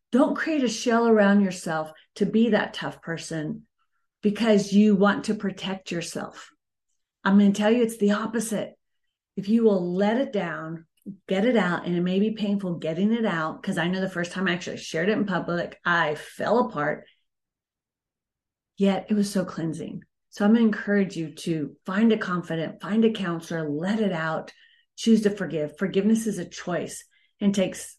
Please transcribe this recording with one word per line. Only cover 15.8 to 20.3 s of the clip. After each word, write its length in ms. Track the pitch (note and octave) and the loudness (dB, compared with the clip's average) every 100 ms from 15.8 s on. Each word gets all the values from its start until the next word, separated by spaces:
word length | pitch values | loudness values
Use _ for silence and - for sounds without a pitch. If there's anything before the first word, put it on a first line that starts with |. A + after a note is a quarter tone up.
I 300 | F3 E3+ D#3 | 0 0 0
fell 440 | D3 - - D3 A#3 | -4 -10 -6 0 2
apart. 480 | A3+ D3 D3 - - _ _ _ _ _ _ _ _ _ _ _ _ _ _ _ _ - | 0 -2 -4 -4 -10 _ _ _ _ _ _ _ _ _ _ _ _ _ _ _ _ 0
Yet 300 | G3 F#3 - | 2 2 0
it 40 | |
was 160 | G#3 G3 | 0 0
so 140 | F#3+ | -2
cleansing. 600 | F3+ - D#3+ D#3+ - - - _ _ | -4 -4 -6 -6 -10 -12 -16 _ _